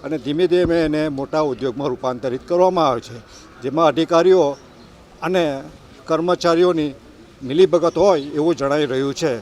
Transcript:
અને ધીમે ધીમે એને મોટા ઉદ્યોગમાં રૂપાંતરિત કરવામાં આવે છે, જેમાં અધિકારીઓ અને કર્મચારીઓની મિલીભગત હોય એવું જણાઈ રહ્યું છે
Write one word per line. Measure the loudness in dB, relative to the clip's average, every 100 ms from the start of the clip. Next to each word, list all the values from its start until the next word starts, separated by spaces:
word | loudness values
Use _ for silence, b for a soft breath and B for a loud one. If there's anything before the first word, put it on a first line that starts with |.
અને | -8 -8
ધીમે | -4 -2 2
ધીમે | 2 2 0
એને | 0 0 -2
મોટા | -4 -4 -2
ઉદ્યોગમાં | -2 -2 -4 -4 -6
રૂપાંતરિત | -4 -4 -4 -6 -6 -2
કરવામાં | 2 2 4 2
આવે | 0
છે, | -6 -20 -20 B B -10
જેમાં | -6 2 2
અધિકારીઓ | 2 0 2 4 4 2 -2 -18 -20 -20 -20 -20 -10
અને | -2 0 0 -4 -12 -20 -20 -20
કર્મચારીઓની | -4 -2 0 0 2 2 2 2 -4 -8 -20 -20 -20 -16
મિલીભગત | -6 2 4 4 0 2
હોય | 2 2 -2
એવું | -2 -2
જણાઈ | -2 -2 0 0
રહ્યું | -2 -4
છે | -4 -4 -4